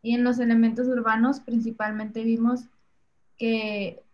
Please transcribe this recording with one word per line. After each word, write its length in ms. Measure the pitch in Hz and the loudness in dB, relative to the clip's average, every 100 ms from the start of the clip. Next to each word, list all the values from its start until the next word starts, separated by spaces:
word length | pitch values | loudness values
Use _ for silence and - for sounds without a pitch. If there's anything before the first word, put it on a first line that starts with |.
Y 140 | 226 240 | -2 0
en 80 | |
los 160 | 247 247 | 2 2
elementos 480 | 240 233 226 226 254 | 4 4 4 2 -2
urbanos 520 | 254 226 226 240 285 | 0 0 2 2 0
principalmente 840 | - 233 226 - 214 214 214 220 | -2 -2 -2 -4 -6 -6 -8 -4
vimos 440 | 226 226 233 247 - _ _ _ _ _ _ _ | -2 2 2 0 -6 _ _ _ _ _ _ _
que 640 | 226 226 214 208 196 - _ | -2 -2 -4 -6 -8 -10 _